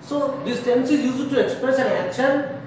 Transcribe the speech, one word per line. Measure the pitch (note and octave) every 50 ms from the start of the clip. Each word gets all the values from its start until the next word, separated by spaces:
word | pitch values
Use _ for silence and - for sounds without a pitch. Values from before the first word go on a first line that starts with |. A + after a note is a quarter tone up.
| -
So, | - C#4+ C#4+ C#4 C4 - - -
this | G#3+ A#3+ - -
tense | B3 B3 B3+ C4+ - D4+
is | - A#3+ B3+
used | B3+ C4 C#4+ - C#4
to | B3 G3
express | - - - A#3+ C4 C4 C4 B3
an | G#3 - - F3+
action | - - A#3 C4 C#4 C#4 D4 C#4+ - - - -